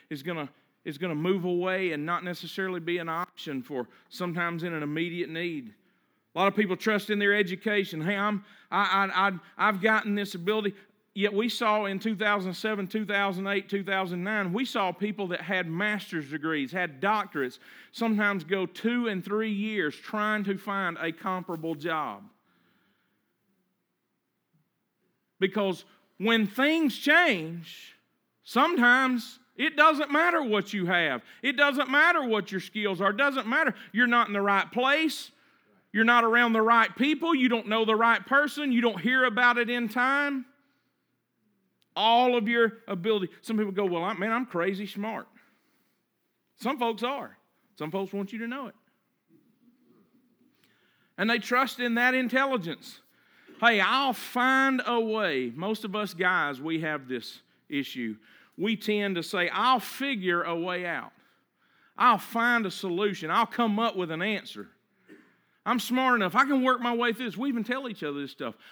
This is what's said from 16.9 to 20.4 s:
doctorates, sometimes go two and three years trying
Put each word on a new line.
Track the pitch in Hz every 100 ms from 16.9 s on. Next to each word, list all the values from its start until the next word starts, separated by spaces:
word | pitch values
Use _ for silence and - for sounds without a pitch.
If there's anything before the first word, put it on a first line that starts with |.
| 135
doctorates, | 190 214 196 151 127 - - - -
sometimes | - 226 208 208 196
go | 151 190 185
two | - 226 240 233
and | 190 180
three | 214 220
years | 202 214 214 151 -
trying | - 214 208 214